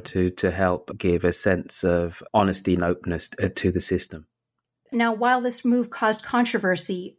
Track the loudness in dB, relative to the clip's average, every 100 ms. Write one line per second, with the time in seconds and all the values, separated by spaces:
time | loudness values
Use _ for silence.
0 | -2 0 0 2 -2 2 0 0 -4 -4
1 | 2 2 2 2 2 2 0 -2 2 2
2 | 0 -6 -2 2 2 2 0 2 2 -2
3 | -2 -6 -6 -4 -4 0 0 0 0 -2
4 | -4 -16 -18 _ _ _ _ _ -8 -2
5 | 0 0 2 2 0 -2 0 2 0 -2
6 | 0 0 -2 0 2 2 0 0 -2 -8
7 | -8